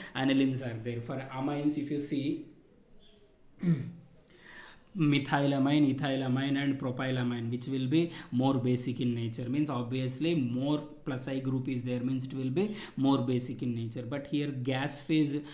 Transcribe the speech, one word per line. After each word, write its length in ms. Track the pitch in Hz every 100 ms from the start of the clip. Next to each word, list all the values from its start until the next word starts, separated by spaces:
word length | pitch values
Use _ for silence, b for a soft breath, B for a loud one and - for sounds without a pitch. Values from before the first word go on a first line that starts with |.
| B 131
anilines 480 | 135 135 135 127 123
are 120 | 113
there. 160 | 120 117
For 160 | 123 131 131
amines, 440 | 131 143 147 147 147
if 140 | 139
you 80 | 143
see, 480 | - 135 143 - -
<clears throat> 1120 | - - - _ - - - - _ - - 180 143 117 - - - - B B B B B - 190
methylamine, 1000 | 147 143 135 143 143 139 135 151 139 127
ethylamine 640 | 143 135 131 131 139 139
and 220 | 139 135
propylamine, 720 | 131 127 131 127 120 120 117
which 160 | 120 131
will 180 | 135 127
be 260 | 160 170 B B
more 240 | 123 135 135
basic 440 | 127 123 127 117
in 140 | 123
nature, 340 | 117 117 117 127
means 220 | 143 147
obviously 640 | 123 117 131 127 127 160
more 460 | 165 120 123 143 151 - - 135
plus 220 | 127 135
I 100 | 135
group 300 | 131 131 135
is 160 | 123
there, 160 | 123 123
means 260 | 123 131 127
it 80 |
will 160 | 131 131
be 260 | 143 208 B B -
more 240 | 135 135
basic 420 | 123 123 123 -
in 140 | 123 117
nature. 260 | 113 123 117
But 160 | 143 143
here 220 | 147 143
gas 520 | 127 127 131 143 -
phase 400 | - 156 143 147 B